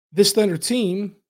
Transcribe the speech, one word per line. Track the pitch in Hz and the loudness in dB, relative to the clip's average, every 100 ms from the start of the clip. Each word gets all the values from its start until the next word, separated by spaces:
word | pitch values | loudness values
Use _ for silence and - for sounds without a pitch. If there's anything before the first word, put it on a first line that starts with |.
| _ | _
this | 160 190 | 0 2
Thunder | 220 208 160 | 2 0 0
team. | - 247 190 190 202 - | -2 -2 -2 -4 -8 -12